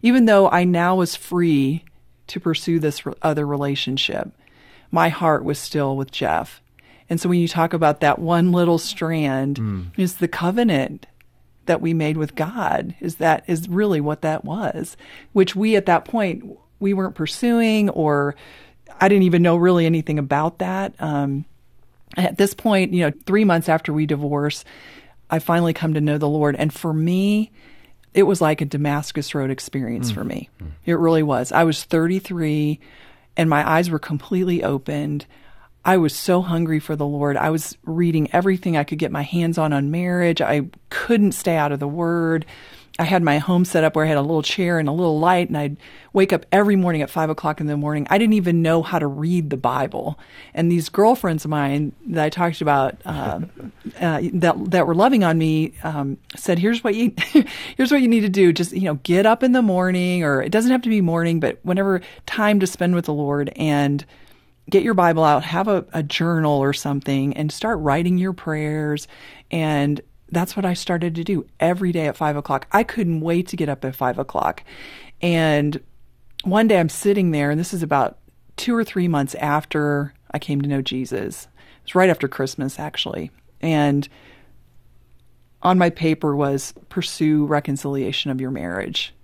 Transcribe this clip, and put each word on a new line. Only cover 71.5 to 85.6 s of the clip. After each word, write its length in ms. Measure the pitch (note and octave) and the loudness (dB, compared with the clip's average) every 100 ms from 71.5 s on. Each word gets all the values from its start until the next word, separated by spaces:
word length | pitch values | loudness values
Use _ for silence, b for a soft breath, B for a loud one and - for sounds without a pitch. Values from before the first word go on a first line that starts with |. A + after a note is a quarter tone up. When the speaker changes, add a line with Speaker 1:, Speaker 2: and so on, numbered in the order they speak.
| - | -2
Speaker 1:
every 320 | E3 F3+ F#3+ | -2 0 -2
day 160 | E3+ D3+ | 0 -2
at 100 | - | -2
five 180 | D3+ D3 | -2 -2
o'clock. 320 | C#3+ C#3 - | -4 -4 0
I 100 | G3+ | -2
couldn't 380 | A#3 - F3+ E3 | 0 -2 -2 -2
wait 260 | D#3+ E3+ F3+ | 0 -2 -2
to 60 | E3 | -4
get 140 | D3+ | -4
up 160 | C3+ C3 | -4 -6
at 100 | C3 | -4
five 220 | B2+ B2 | -2 -2
o'clock. 460 | C3+ - D2 - - B B B B B | -4 -2 -2 -4 -14 B B B B B
And 580 | F3 E3+ D#3+ D3 D3 D3+ - - - _ - - | 0 2 2 2 0 -4 -12 -20 -20 _ -20 -10
one 240 | - G3+ A3+ | -2 2 4
day 120 | G3+ | 4
I'm 100 | E3 | 2
sitting 400 | - G3+ G3+ F#3 | 0 0 2 2
there, 220 | D3+ C#3+ | 0 0
and 80 | D3+ | -2
this 160 | F3+ F3+ | -4 -6
is 80 | |
about 340 | D#3+ C#3+ B2 - _ _ _ - | -2 0 0 -4 _ _ _ -10
two 180 | - A#3 | -2 -2
or 80 | |
three 240 | A3 - F3+ | -2 -2 0
months 280 | D3+ C#3 - | 0 -2 -4
after 800 | D3+ D3 - D#3 D3 C#3+ C#3+ _ _ | -2 -2 -2 -2 0 -2 -4 _ _
I 80 | D3+ | -10
came 220 | - C#3+ | -4 -4
to 60 | C#3 | -2
know 140 | C#3 | -2
Jesus. 680 | C3+ B2+ B2+ B2+ G2+ - - b b b | -4 -6 -6 -6 -6 -10 -20 b b b
It's 100 | - | -4
right 160 | F#3 F#3 | 2 4
after 180 | E3 C3+ | 2 -2
Christmas, 520 | - C3+ - C3+ - | -4 -6 -4 -8 -6
actually. 500 | D3+ - - - - _ _ - | -10 -8 -8 -8 -10 _ _ -8
And 480 | E3 D#3 D3 C#3+ C#3+ b b b b b _ - _ - _ - _ _ _ _ | -2 2 2 2 -2 b b b b b _ -20 _ -20 _ -20 _ _ _ _